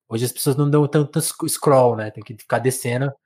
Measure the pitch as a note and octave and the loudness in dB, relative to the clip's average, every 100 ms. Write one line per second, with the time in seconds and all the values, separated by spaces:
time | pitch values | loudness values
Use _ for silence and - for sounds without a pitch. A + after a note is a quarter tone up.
0 | _ A2+ A#2+ - D3 C3+ C#3+ D3 C#3+ D3+ | _ -6 -4 -2 -2 0 2 2 2 0
1 | C#3+ D#3+ - - D#3 - - C3+ B2 A2 | 0 -2 -6 -6 -6 -2 4 6 4 2
2 | G#2+ A2 - G#2+ - A#2 B2 B2+ A#2+ B2 | -6 -12 -16 -18 -4 -2 0 -2 -4 -4
3 | C#3 - | -4 -6